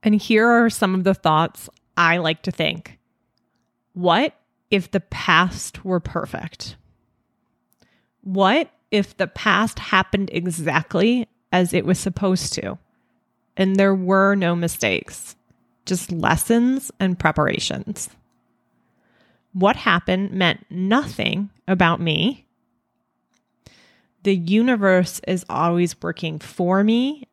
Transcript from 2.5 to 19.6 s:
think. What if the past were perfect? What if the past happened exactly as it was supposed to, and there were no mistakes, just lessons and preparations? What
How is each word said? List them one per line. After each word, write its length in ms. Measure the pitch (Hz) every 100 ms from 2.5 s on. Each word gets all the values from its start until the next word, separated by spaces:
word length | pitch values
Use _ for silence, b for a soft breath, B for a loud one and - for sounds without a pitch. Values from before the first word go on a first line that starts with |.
think. 480 | - 156 170 - - _ _ _ _ _ _ _ _ _
What 420 | 185 175 180 294 _ _ _ _
if 160 | 202 180
the 100 | 196
past 840 | - - - 165 180 - - - 185
were 140 | 180
perfect? 760 | - 170 - - 160 - - - _ _ _ _ _ _ _ _ _ _ _ _ _ _
What 500 | 196 190 190 262 - _ _
if 260 | 208 196 -
the 100 | 185
past 500 | - - 190 226 -
happened 540 | - 190 190 196 196
exactly 960 | - 180 165 160 139 151 185 202 247 233 _ _
as 220 | 180 180
it 120 | 175 151
was 140 | 180
supposed 540 | - 175 202 185 -
to, 260 | - - - _ _ _ _ _ _ _ -
and 200 | 190 190
there 180 | 196
were 400 | 190 180 196 196
no 220 | 202 175 175
mistakes, 800 | 170 - 110 92 - - - - _ _ _ _ -
just 260 | 185 -
lessons 800 | 170 - 160 - 233 240 262 - -
and 200 | 190 180
preparations? 880 | 160 156 151 - - - - 208 - _ _ _ _ _ _ _ _ _ _ _ _ _ _
What 220 | 185